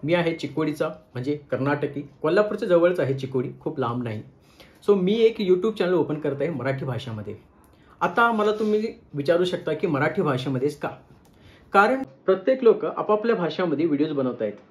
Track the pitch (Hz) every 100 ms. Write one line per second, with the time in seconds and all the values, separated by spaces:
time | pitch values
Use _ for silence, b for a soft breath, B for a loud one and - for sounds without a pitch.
0 | 147 175 165 160 143 143 156 147 160 -
1 | _ 123 123 147 - 120 139 147 139 -
2 | - - 156 180 208 208 220 170 175 175
3 | 135 131 131 131 123 - - 147 120 117
4 | 120 107 - _ b b b b - 202
5 | 180 220 226 220 190 180 214 220 180 180
6 | 147 151 151 135 143 151 127 131 135 117
7 | - 110 101 107 _ _ b b b b
8 | 175 180 233 220 208 214 214 214 220 -
9 | _ 143 139 170 180 - - 151 185 143
10 | 156 156 151 127 147 131 143 147 - -
11 | _ - _ b b b b 196 208 269
12 | 269 - - 190 - 262 233 196 156 -
13 | - 208 226 208 165 151 180 143 165 143
14 | 156 - 127 113 107 101 -